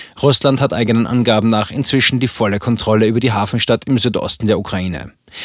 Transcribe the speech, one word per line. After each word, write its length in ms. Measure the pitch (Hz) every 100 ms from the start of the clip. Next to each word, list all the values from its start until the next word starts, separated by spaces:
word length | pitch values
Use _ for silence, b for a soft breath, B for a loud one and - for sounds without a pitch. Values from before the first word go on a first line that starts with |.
| B -
Russland 380 | 143 135 143 135
hat 120 | 139
eigenen 340 | 87 113 113 117
Angaben 420 | 123 117 107 113
nach 220 | 110 104
inzwischen 500 | - 135 135 - 127
die 80 | 127
volle 300 | - 107 101
Kontrolle 480 | - 113 107 110 110
über 140 | 117
die 120 | 123
Hafenstadt 540 | 104 101 117 - 113 -
im 120 | 127
Südosten 480 | 120 - - - 107
der 120 | 98
Ukraine. 540 | - 95 92 71 62 - _ B